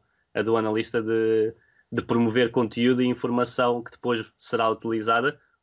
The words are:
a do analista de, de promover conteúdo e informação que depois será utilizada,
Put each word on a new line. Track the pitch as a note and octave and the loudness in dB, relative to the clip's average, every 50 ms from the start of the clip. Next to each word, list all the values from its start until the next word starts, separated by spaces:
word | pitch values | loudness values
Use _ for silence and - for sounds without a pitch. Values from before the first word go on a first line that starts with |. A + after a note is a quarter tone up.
| _ _ _ _ _ _ - | _ _ _ _ _ _ -4
a | A2+ | -4
do | G#2 A2+ A2+ | 0 0 0
analista | A2+ A2 G#2+ G#2+ A2+ A#2+ - - A#2 | 0 0 0 -2 -2 -2 -2 -4 -4
de, | A2 A2 A2+ A2+ A2 A2 A2 A2 G#2+ A2+ - _ _ _ _ _ _ - | -2 0 0 0 2 2 2 2 0 0 -4 _ _ _ _ _ _ -10
de | A#2+ A#2 | -8 -6
promover | - - A#2+ A#2 A#2 A2+ A2 B2+ A#2+ A#2 | -2 0 0 2 2 2 2 2 0 0
conteúdo | - B2+ A#2 G#2+ - A#2 A#2+ B2+ B2+ B2 | 0 -2 -2 -2 -2 0 2 2 2 2
e | B2+ | 2
informação | B2 A#2+ - - A#2+ A#2+ B2 B2 A#2+ - C3 B2 A#2+ A#2+ A#2+ A#2 | 0 -2 -2 -4 -2 0 0 -2 -2 0 0 2 2 2 0 -4
que | - | -10
depois | - - - A#2+ A#2+ A2 - - _ | -12 -6 -4 -2 -2 -2 -4 -10 _
será | - - - B2 A2+ A2+ A2+ | -14 -8 -4 -2 0 2 2
utilizada, | G#2+ - - A#2 A2+ A2 G#2+ A#2 A2+ A#2 B2+ D3 D3 - _ _ _ _ | 0 -2 -4 -4 -4 -2 0 0 0 2 2 0 -2 -6 _ _ _ _